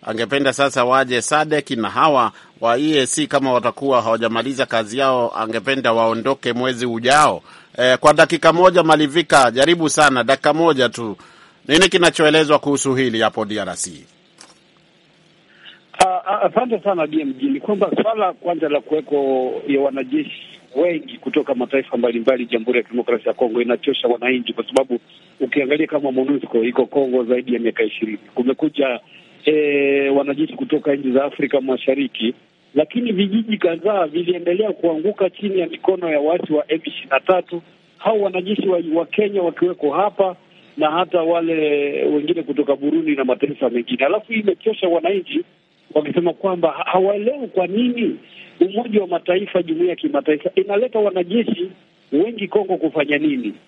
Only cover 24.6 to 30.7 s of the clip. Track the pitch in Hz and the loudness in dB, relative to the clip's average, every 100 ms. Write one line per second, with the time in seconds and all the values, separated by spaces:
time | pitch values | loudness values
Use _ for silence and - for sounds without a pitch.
24.6 | 113 127 135 120 _ - - _ 131 147 | -2 0 0 -4 _ -20 -20 _ -4 -2
25.6 | 131 147 156 151 139 131 131 143 - 120 | 0 0 0 -2 -2 -2 0 -2 0 0
26.6 | 117 123 120 143 139 127 117 123 127 120 | 0 0 0 0 0 0 0 -2 0 -2
27.6 | 113 - 110 - 110 104 - - 123 131 | -2 -2 -4 -2 -8 -8 -12 -4 -2 0
28.6 | 156 - 135 117 _ - - - - 151 | -2 0 -2 -2 _ -20 -20 -4 0 2
29.6 | 147 143 139 139 139 139 139 139 156 - | 2 2 2 2 2 0 0 -2 -4 -4
30.6 | 127 | -4